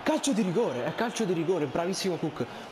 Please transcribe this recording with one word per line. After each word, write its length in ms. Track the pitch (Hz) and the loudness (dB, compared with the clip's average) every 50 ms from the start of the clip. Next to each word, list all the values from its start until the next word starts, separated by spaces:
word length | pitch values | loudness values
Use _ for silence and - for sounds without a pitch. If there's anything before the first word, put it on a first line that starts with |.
Calcio 320 | - - 311 - - 285 233 | 0 2 2 2 2 2 2
di 80 | 208 | 2
rigore, 440 | 208 185 160 214 233 170 127 123 120 | 2 2 2 2 2 2 0 0 -2
è 100 | 156 160 | -2 -2
calcio 300 | - 226 240 - - 226 | -2 -2 -2 0 0 0
di 80 | 175 185 | 0 0
rigore, 320 | 165 160 165 190 160 147 | 2 2 2 2 2 0
bravissimo 500 | 131 123 170 170 180 190 - - 185 170 | 0 0 0 0 0 0 -2 0 -2 0
Cook, 300 | 151 - 151 - - 120 - - - - - | 0 -2 -2 -2 -4 -6 -6 -8 -12 -14 -8